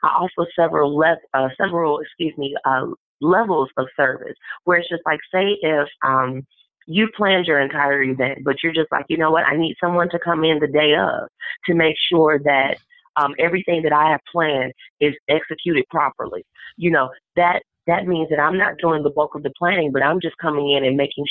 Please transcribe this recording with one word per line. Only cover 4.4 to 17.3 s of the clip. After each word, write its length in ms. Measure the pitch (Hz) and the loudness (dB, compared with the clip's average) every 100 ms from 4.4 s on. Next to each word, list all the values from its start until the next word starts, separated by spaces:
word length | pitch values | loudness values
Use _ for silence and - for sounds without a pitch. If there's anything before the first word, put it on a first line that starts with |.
| - - | -16 -8
where 120 | 180 175 | 0 0
it's 120 | 170 | 0
just 100 | 170 151 | -6 -4
like, 140 | 151 - | -4 -4
say 240 | 185 196 202 | -2 0 0
if, 260 | 156 151 143 - | 0 0 -2 -2
um, 420 | 135 135 127 131 135 _ _ _ - | 0 2 0 -4 -12 _ _ _ -4
you 220 | 175 226 - | 0 0 0
planned 300 | 202 190 165 | 2 2 2
your 140 | 147 | 2
entire 420 | 135 147 143 139 | 0 0 0 2
event, 380 | 131 131 127 135 | 0 0 -2 -2
but 120 | 139 135 | -4 -2
you're 120 | 170 | -2
just 180 | 160 156 | 0 -2
like, 140 | 143 - | -2 -4
"You 80 | 160 | 0
know 140 | 156 | 2
what? 160 | 160 - | 2 2
I 100 | 151 | 0
need 180 | 165 - | -2 -2
someone 300 | 175 175 170 | -2 0 0
to 80 | 170 | -2
come 260 | 170 160 | -2 0
in 140 | 160 151 | 2 2
the 80 | 147 | 2
day 280 | 147 151 | 2 4
of 320 | 156 185 120 - - - - | 2 2 -2 -8 -12 -16 -8
to 100 | - | 0
make 220 | 170 160 156 - | 2 2 0 0
sure 280 | 170 156 147 | 4 4 4
that, 320 | 147 135 135 - _ _ _ 151 | 2 2 0 -4 _ _ _ -2
um, 180 | 143 - | -2 0
everything 440 | 165 180 185 170 | 0 0 -2 0
that 80 | 156 | 2
I 160 | 151 156 | 2 2
have 100 | 160 - | 0 -2
planned 440 | 170 156 135 131 - - - | -2 0 0 -4 -8 -14 -2
is 140 | 147 143 - | -2 0 0
executed 580 | 156 - 156 175 147 - | -2 -2 -6 -2 0 0
properly." 560 | 160 139 - 117 90 - _ - - | -2 -2 -4 -10 -10 -14 _ -20 -4
You 140 | 170 | 0
know, 180 | 156 131 - _ | 2 0 -6 _